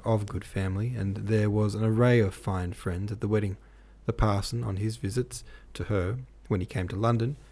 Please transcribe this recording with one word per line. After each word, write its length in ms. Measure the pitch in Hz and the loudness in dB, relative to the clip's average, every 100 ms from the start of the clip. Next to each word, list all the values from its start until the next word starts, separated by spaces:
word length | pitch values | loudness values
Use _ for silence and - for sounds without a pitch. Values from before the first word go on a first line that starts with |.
| - | 0
of 220 | 110 101 | 0 0
good 180 | 90 - | -6 -6
family, 480 | 98 95 95 117 120 | -4 -2 -2 -2 -2
and 220 | 98 95 | -2 -2
there 320 | 101 110 104 | 0 2 4
was 240 | 104 107 | 2 2
an 100 | 104 | 2
array 360 | 110 110 123 120 | 2 4 6 6
of 160 | 98 - | 4 0
fine 380 | - 92 90 | -4 -2 -2
friends 380 | 98 95 87 104 | -4 -4 -4 -4
at 80 | 101 | -4
the 80 | 104 | 0
wedding. 300 | 107 104 98 - - - - - | 2 0 -6 -12 -20 -20 -8 -6
The 80 | |
parson, 500 | - 107 101 - 120 | 2 2 2 0 -4
on 140 | 113 95 | -4 -2
his 200 | 110 110 | -2 -2
visits 460 | 98 120 127 - - - - | -4 -2 -4 -8 -14 -20 -16
to 120 | - - | -10 -2
her, 320 | 101 90 123 127 - - | 0 0 -4 -8 -18 -4
when 100 | 101 | -2
he 80 | 92 | -2
came 200 | - 92 | -4 -4
to 60 | 95 | 0
London, 400 | 113 117 117 143 - | 2 2 0 -4 -14